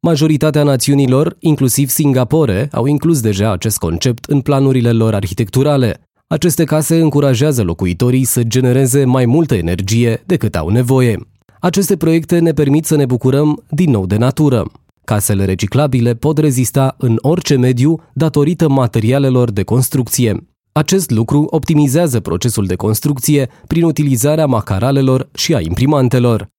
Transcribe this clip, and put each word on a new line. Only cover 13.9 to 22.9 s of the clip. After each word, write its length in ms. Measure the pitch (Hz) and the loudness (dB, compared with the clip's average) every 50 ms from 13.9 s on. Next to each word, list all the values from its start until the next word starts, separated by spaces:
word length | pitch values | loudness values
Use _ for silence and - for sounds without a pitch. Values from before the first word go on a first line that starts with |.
nou 140 | 123 104 95 | 2 0 0
de 100 | 90 101 | 0 0
natură. 500 | 104 120 131 131 - 151 143 131 113 82 - _ - _ _ _ _ _ | 0 0 0 0 0 0 2 2 0 -2 -4 _ -18 _ _ _ _ _
Casele 420 | - 107 104 101 - 104 95 98 | -4 -2 -2 0 0 0 0 0
reciclabile 720 | 95 95 90 - 101 - 131 151 143 127 127 117 120 120 | -2 -2 -2 -4 -2 0 0 0 0 0 0 0 0 -2
pot 220 | 117 - 147 160 | 0 -2 -2 0
rezista 580 | 143 156 151 131 123 127 110 - 139 135 135 - | 2 0 0 2 0 -2 0 0 0 0 0 -2
în 200 | _ - 123 113 110 | _ -2 0 0 0
orice 340 | - 135 165 175 - - 147 | 0 0 -2 -2 0 0 0
mediu 480 | 131 123 127 127 120 127 151 165 - _ _ _ | 2 2 2 2 2 2 0 0 -2 _ _ _
datorită 540 | 135 147 120 - 147 143 151 175 - 170 | -2 -2 0 0 0 0 0 0 0 0
materialelor 840 | 151 139 135 127 117 - 117 107 113 127 139 139 135 127 127 123 117 | 2 2 2 0 0 0 0 0 2 0 2 2 2 2 2 0 0
de 120 | 101 101 95 | 0 -4 -2
construcție. 840 | - 110 127 131 - - 135 123 110 - - 123 110 95 82 - _ _ _ _ _ | 0 0 0 0 0 -2 -2 -2 -2 -2 0 0 0 0 -4 -6 _ _ _ _ _
Acest 380 | _ 151 156 - 185 196 180 - | _ -4 -2 0 0 -2 0 0
lucru 380 | 131 110 117 - - 147 151 156 | 0 -2 0 0 0 0 0 0
optimizează 680 | - 160 127 - 165 147 151 139 123 160 175 156 120 113 | -2 -4 -2 0 2 2 2 2 2 0 0 0 -2 -4
procesul 460 | 92 - 85 90 - 123 107 - 101 | -4 -2 -6 -2 -2 -2 -2 -2 -2
de 100 | 92 90 | -2 -2
construcție 760 | 92 - 107 | -2 -2 -2